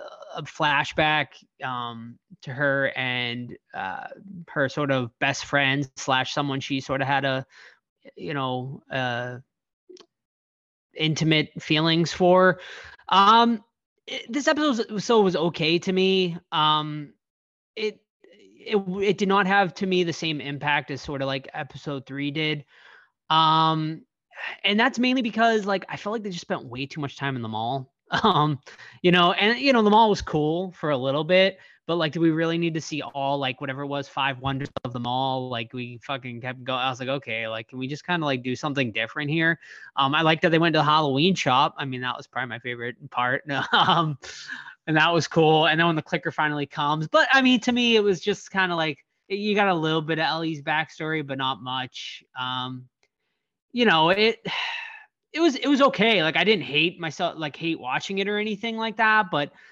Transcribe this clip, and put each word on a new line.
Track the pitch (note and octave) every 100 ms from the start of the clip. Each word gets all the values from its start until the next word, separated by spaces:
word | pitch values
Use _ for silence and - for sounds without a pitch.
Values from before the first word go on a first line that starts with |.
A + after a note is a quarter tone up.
| - - - F3
a |
flashback, | D3 - D#3 C#3+ D3+ - D#3 D3+ C#3 - _ -
um, | C3+ B2 A#2+ A#2 A#2 A#2+ _ F#3+
to | -
her | C3 C#3+ C#3 C3+ -
and, | B2+ B2 A#2+ A#2+ A#2+ - _
uh, | - F#2+ - - - G3 F3+ E3+
her | D#3 C3+
sort | - C#3+
of | C3+ A#2 -
best | C#3 C#3
friend | - C#3+ C3+ C#3 C#3 -
slash | - C3 C3
someone | - C#3+ C3+
she | - C3+
sort | - C3+
of | C3+
had | C#3
a, | C#3 C3 B2+ - - _ _ _ - -
you | F3
know, | D3 C3 B2+ C3 - -
uh, | C3+ B2+ A#2+ B2 B2 - _ _ _ - F4+ _ _ _ _ _ _ _ _ _ -
intimate | D#3 D3 D#3+ D#3 D3 -
feelings | - D#3 E3 E3 E3
for. | - F3+ F3+ F#3 F3+ - - - - -
Um, | F#3 G3 A3+ A#3 A3+ - _ _ _ -
it, | C4 -
this | B3+ C#4+
episode | D4 D4+ A#3 G#3
was, | G#3+
so | - A3+
was | G3 E3+
okay | E3 D3+ D#3 E3+
to | G3
me. | F#3 F#3+ F#3+ F3+ E3+ -
Um, | E3 D3+ D3+ D3+ D3+ C#3+ _ _ _ _ _ _ -
it, | G#3+ G#3 _ _ _ - - - -
it, | G#3+ F#3+ F#3+
it | G3 F#3+
did | G3
not | G3 F#3+
have | G3+ F#3
to | - F#3+
me | F3+
the | E3+
same | D3 D#3+ D3+
impact | C3+ C#3+ D3 D3 C#3+
as | C3+
sort | - C#3
of | C3+
like | C3+ -
episode | D3+ C#3+ C#3 - C#3 C#3
three | C#3 C#3+
did. | D3 D#3 D3+ - _ - - _ _ -
Um, | D#3+ D#3+ D#3+ D#3+ D#3+ D#3 D#3+ - _ _ - - -
and | G3 G#3
that's | B3 A3+
mainly | B3+ B3+
because, | A#3 A3 A#3 A3
like, | G3 G3 -
I | D3+
felt | G3+
like | A3+
they | G3+
just | F3
spent | - E3+
way | C3 B2+ C#3
too | D#3+
much | C3+ -
time | C#3 C3
in |
the | A2+
mall. | A2 A#2 C3+ C3 _
<laughs> | - -
Um, | A3 D#3 D3+ C#3+ - - - -
you | F3+
know, | F3+ F3
and, | - G#3 A#3+
you | C#4
know, | B3
the | G#3
mall | G#3+ A3
was | F#3+
cool | - D#3 D3+ E3 F#3
for | - D#3
a | C3+
little | C3 C#3+
bit, | D#3+ F#3 F#3+ F#3+ - _ -
but, | E3+
like, | D#3+
do | D#3+
we | E3
really | D#3 E3 E3+
need | E3+
to | D#3+
see | - D3
all, | A#2+ C#3 C#3 C#3+
like, | C3 B2+
whatever | C#3 C3
it | C#3+
was, | C#3 C#3
five | - C#3 C3
wonders | C3 C3+ C#3+ -
of | C3
the | B2
mall? | A#2+ B2+ C3+ C3 B2+
Like, | A#2+ A#2
we | B2+ A#2+ A#2+
fucking | - C3+ B2 A#2
kept | B2+ B2+
going. | B2 B2+
I | C3
was | B2
like, | B2+
"Okay, | C#3 B2 A2+ A2+
like, | A2 A2+
can | C3
we | C3
just | D3 -
kinda, | F3
like, | D3+ C3
do | B2+
something | B2 D3+ C#3 B2
different | A2 A2+ D3+ D3
here?" | D#3+ E3 E3 - - - -
Um, | C3+
I | D3+
liked | D#3+ D#3
that | F3
they | D#3+
went | E3+
to | D#3
the |
Halloween | D3 D#3 D3 C3+ F3
shop. | F#3 D3 B2+ D#3+ -
I | C#3
mean, | B2+
that | B2+ A#2+
was | C3
probably | B2 B2+
my | A#2
favorite | B2 A#2+ A#2+ A#2+ D3
part. | - B2 C3 D3+
<laughs> | C3+ -
Um, | A#3 E3+ E3+ D#3+ C#3+ - - - - - - -
and | D#3
that | D#3+
was | E3+ -
cool. | E3 D#3 D#3 D#3+
And | D#3
then | E3+
when | D#3
the |
clicker | - E3 D#3+
finally | D#3 D3+ D3 C#3+
comes, | - D3 D#3 D#3
but, | D4+ D4
I | C4+
mean, | B3+ B3+
to | -
me, | A#3+ A#3+ A3
it |
was | G#3 F3+
just | G3+ G3 -
kinda | G3 F#3 E3+
like, | D#3 C#3+ _ _ -
you | G3+ G#3+ G#3
got | G3+
a |
little | F3 D#3 D#3+
bit | D#3 D#3+
of | D#3
Ellie's | D#3+ E3 D3+
backstory, | C#3+ D3+ D#3+ - D#3 D#3 C#3
but | C3+
not | C3 A#2+
much. | B2+ C3 C3 - - - _ C3
Um, | B2+ B2+ B2+ B2+ B2+ _ _ _ _ _ _ _ _
you | A#3 A3+
know, | E3 D#3+
it, | G3 A3 A3+ F#3
<sighs> | - - - - - - _ _
it | D4+
was, | E4+ B3+
it | C4
was | C4+
okay. | C4+ A3 A3+ G#3
Like, | D#3+ E3
I |
didn't | F3+ G#3+
hate | C3 D3 E3 -
myself, | E3 - F3 D#3
like, | D3+ -
hate | E3 D#3
watching | B2 D3 - G3
it | G3
or | G#3
anything | G#3+ G3+ A#3 A3+
like | A3+ A3
that, | A3 G#3+ F#3+
but | D3 C#3+ - -